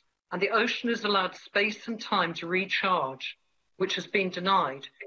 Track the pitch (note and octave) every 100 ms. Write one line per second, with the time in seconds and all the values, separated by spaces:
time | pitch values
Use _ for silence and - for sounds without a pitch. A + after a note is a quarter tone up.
0 | _ _ - F3+ G3 G#3+ A#3+ - A#3 A#3
1 | G#3 G3+ F3+ - - G3+ G#3+ G#3+ - A3
2 | - G3+ E3+ E3 E3+ F#3 F#3+ - F#3+ F3
3 | C3 C3+ - - _ _ _ - F#3+ F#3
4 | - G#3 F#3 - F#3 F#3+ D3 C3+ - _